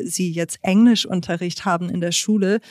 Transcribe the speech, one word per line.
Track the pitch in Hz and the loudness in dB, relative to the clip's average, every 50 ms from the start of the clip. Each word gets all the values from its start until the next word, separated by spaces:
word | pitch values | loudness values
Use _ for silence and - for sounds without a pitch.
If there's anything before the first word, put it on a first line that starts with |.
| - | -8
sie | 170 - - 185 175 | -6 -4 -4 -4 -2
jetzt | 160 170 170 170 - - | -2 -4 -4 -6 -6 -4
Englischunterricht | - - 185 202 233 240 226 196 - - 190 180 170 - 175 170 175 180 170 - - | -2 2 4 6 6 6 6 4 0 -2 -4 -4 -4 -4 -4 -4 -4 -6 -8 -6 -2
haben | 202 175 170 175 175 | -2 0 0 -2 -4
in | 175 180 170 | -4 -4 -2
der | 170 170 | -2 -2
Schule | - - - 214 214 196 185 202 226 - - | -2 0 0 2 2 2 2 0 0 -2 -6